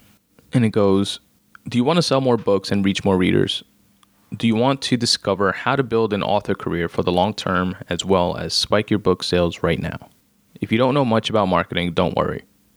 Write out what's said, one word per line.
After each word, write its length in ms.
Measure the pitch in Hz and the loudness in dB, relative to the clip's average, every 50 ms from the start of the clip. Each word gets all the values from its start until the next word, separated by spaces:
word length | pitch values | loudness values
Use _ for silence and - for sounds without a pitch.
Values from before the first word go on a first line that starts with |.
| _ _ _ _ _ _ _ _ _ _ - | _ _ _ _ _ _ _ _ _ _ -2
And 120 | 131 117 | 0 0
it 60 | 110 | 2
goes, 500 | - 110 101 98 95 98 101 - - - _ _ _ _ _ _ - - - | 2 2 2 2 2 2 0 -2 -4 -10 _ _ _ _ _ _ -20 -20 -12
Do 120 | 117 110 120 | -4 -2 0
you 60 | 120 | 0
want 120 | 139 170 | 2 2
to 60 | 175 156 | 0 2
sell 180 | - 135 135 | 2 2 0
more 160 | 135 127 120 | 2 2 0
books 340 | 110 - 101 98 95 - - | 2 2 2 0 0 0 0
and 140 | 98 101 95 | -2 0 2
reach 200 | 98 98 - - | 0 0 0 0
more 100 | 98 95 | 2 2
readers? 480 | 92 90 90 95 101 95 95 - - - _ _ _ _ _ _ _ _ _ _ _ _ _ - | 2 4 2 2 2 2 0 -2 -6 -10 _ _ _ _ _ _ _ _ _ _ _ _ _ -8
Do 100 | 104 - | -2 0
you 80 | 117 110 | 0 2
want 280 | 110 120 135 135 135 - | 2 2 0 0 -2 -2
to 160 | - 135 117 | -2 -2 -2
discover 540 | 120 113 - - - 104 98 90 101 95 90 | 0 0 -2 -2 0 -2 0 0 0 0 -2
how 240 | - - 120 135 | -2 -2 -2 0
to 60 | 139 131 | 0 0
build 300 | 113 113 113 113 104 101 | 0 0 0 0 0 0
an 100 | 98 - | -2 -2
author 320 | - 101 104 - - 98 | 0 -2 -2 -2 -2 -4
career 340 | - - 87 85 85 85 85 | -4 -4 -4 -4 -2 -4 -2
for 140 | - - 90 | -2 -2 0
the 100 | 90 90 | 0 2
long 200 | 90 92 107 107 | 2 2 0 0
term 420 | - - 95 92 90 92 92 90 - - - | -4 -4 -2 0 0 0 -2 -4 -6 -8 -6
as 160 | 87 87 - | -6 -4 0
well 320 | 92 95 90 87 87 - | 2 2 2 2 0 -2
as 160 | - - 82 - | -4 -6 -4 -4
spike 380 | - - - 104 104 104 - | -4 -2 0 0 0 0 0
your 80 | 107 101 | 0 0
book 240 | - 95 92 - - | 2 2 0 0 0
sales 400 | - 92 90 87 85 - - - | 0 0 2 2 0 -2 -2 -2
right 180 | 85 82 - | -2 -2 -2
now? 160 | - 80 80 - - - _ _ _ _ _ _ _ _ - - | -4 -6 -8 -10 -14 -20 _ _ _ _ _ _ _ _ -14 -10
If 100 | - - | -4 -2
you 60 | 113 | 0
don't 160 | 113 127 127 135 | 2 2 2 2
know 140 | 147 135 | 2 2
much 240 | 117 110 110 - - | 2 0 0 0 0
about 160 | 110 107 101 | 0 0 2
marketing, 460 | 95 90 85 87 - - 87 87 87 80 | 2 2 2 0 0 -2 -4 -4 -2 0
don't 240 | 92 90 78 - | 0 0 0 0
worry. 260 | - 78 - 80 - - _ _ _ _ _ _ | 0 -2 -2 -4 -6 -10 _ _ _ _ _ _